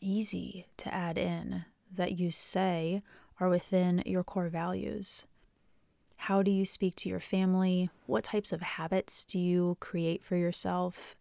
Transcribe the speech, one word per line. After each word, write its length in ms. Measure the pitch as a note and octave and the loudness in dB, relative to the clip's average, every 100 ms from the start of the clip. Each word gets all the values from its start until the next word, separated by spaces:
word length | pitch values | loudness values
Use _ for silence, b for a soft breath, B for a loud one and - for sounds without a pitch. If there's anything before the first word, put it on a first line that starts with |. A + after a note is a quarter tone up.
easy 640 | F#3+ G3+ G#3 F#3 F3+ F#3 E3+ - | -2 0 0 -2 -6 -10 -14 -10
to 160 | - | -6
add 240 | - E3+ D#3+ | -4 -2 -2
in 480 | F3+ E3+ - F3 E3 _ - | -2 -2 -4 -6 -8 _ -10
that 280 | F#3 F3+ F3 | -4 -2 0
you 120 | F3 | 0
say 720 | - - F#3 F#3+ E3+ E3 G3 - b b b | 2 2 2 2 2 0 -2 -6 b b b
are 100 | F#3 | 2
within 540 | F3+ - F#3 F3+ F3 | 2 4 4 4 2
your 200 | - F#3 | 2 -2
core 260 | F3 F#3+ E3+ | -2 -2 -2
values? 720 | E3 E3+ F#3 - G#3+ F#3+ - - _ _ _ _ _ _ _ _ - | -2 -4 -4 -4 -6 -4 -4 -6 _ _ _ _ _ _ _ _ -10
How 260 | - G3 | 0 2
do 80 | G3 | 4
you 160 | F#3+ F#3+ | 2 2
speak 300 | - F#3 - | 0 0 0
to 120 | F#3 | -4
your 120 | F#3 | -4
family? 680 | - F#3+ F#3 F#3 F#3 F3+ F3+ - | -2 2 4 4 4 2 0 -4
What 200 | - A3+ | -2 -2
types 280 | - G#3+ G#3 | 0 -2 -2
of 80 | E3 | -4
habits 640 | E3+ - D#3+ F#3+ - - | -6 -6 -2 -2 0 -2
do 140 | - F#3 | -2 0
you 400 | F3+ F3+ F3 F3 | 2 4 2 0
create 420 | - F3 E3 E3+ | -4 -2 -2 -2
for 140 | - F3+ | -2 0
yourself? 800 | F3 F3 F#3 F3+ F3+ - - - | 0 0 0 0 -2 -4 -14 -20